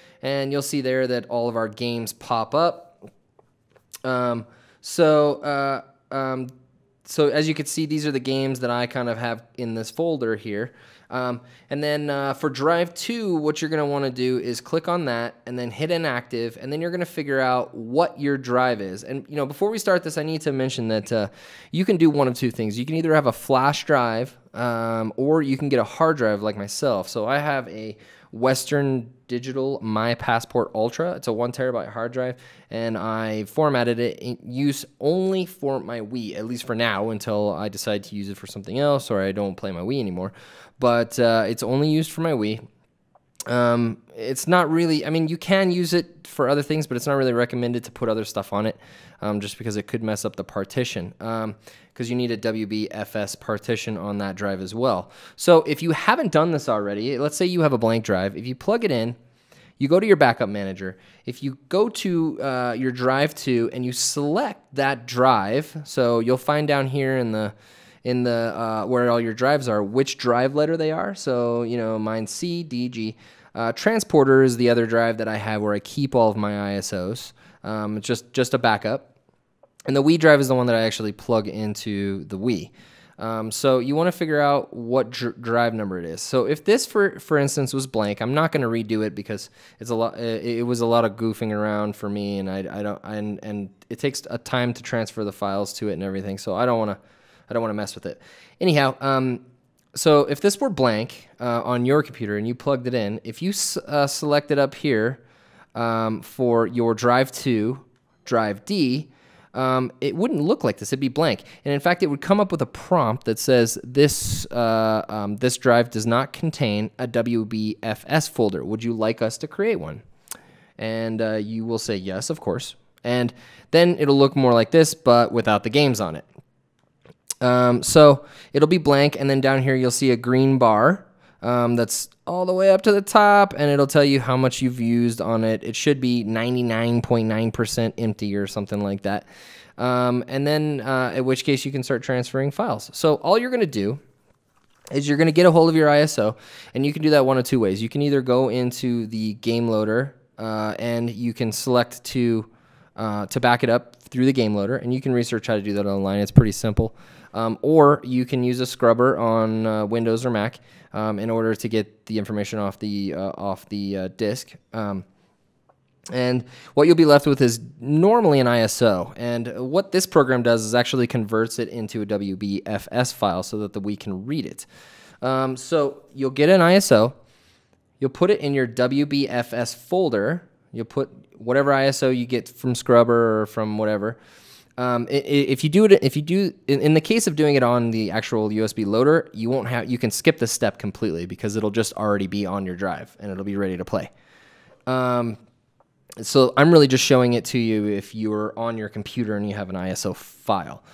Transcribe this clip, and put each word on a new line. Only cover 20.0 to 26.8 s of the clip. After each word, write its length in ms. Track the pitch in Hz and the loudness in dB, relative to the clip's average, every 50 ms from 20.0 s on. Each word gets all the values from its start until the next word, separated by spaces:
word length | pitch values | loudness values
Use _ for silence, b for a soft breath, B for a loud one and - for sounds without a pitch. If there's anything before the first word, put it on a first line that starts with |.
| 175 | 0
this, 140 | 160 156 | -4 -6
I 60 | 160 151 | -6 -4
need 180 | 156 160 156 | -4 -4 -4
to 120 | - 151 139 | -4 -4 -2
mention 340 | 131 131 131 - - 117 | -2 -2 -2 -2 -4 -2
that, 240 | 110 110 107 104 - | -2 -2 -2 -2 -2
uh, 160 | 120 110 101 98 B B B B B B B B | -2 -2 -2 -4 B B B B B B B B
you 120 | - 165 185 | -4 -2 0
can 140 | - 202 | 2 4
do 120 | 165 165 160 | 4 4 4
one 200 | 143 143 135 127 | 4 4 0 0
of 60 | 123 | 0
two 160 | - 131 120 | -2 -4 -4
things. 280 | - - 110 107 101 120 | -2 -4 -6 -4 -4 -6
You 60 | 127 | -6
can 100 | 147 156 | -4 -4
either 200 | 165 165 160 156 | -2 0 2 2
have 120 | 151 139 | 4 4
a 60 | 123 107 | 2 -2
flash 500 | - - - 135 127 131 143 143 - - | -2 -2 0 0 2 2 2 0 0 -2
drive, 540 | - 151 131 120 117 113 113 127 - - _ _ _ - | 0 2 2 2 0 -2 -2 -4 -6 -10 _ _ _ -8
um, 580 | 113 123 120 117 113 113 113 113 113 113 107 - | -4 -4 -2 -2 -2 -4 -4 -4 -4 -4 -6 -4
or 240 | - 131 143 156 165 | -2 0 2 2 2
you 160 | 151 135 135 | 2 0 -2
can 100 | 131 147 | -2 0
get 120 | 139 135 120 | 0 2 0
a 60 | 110 | 0
hard 300 | - - - 165 160 160 | 0 0 0 2 2 2
drive 260 | 143 120 107 104 101 | 2 0 0 0 0
like 140 | 104 107 95 | -2 -4 -4
myself. 540 | 104 101 98 - - | -6 -8 -10 -8 -4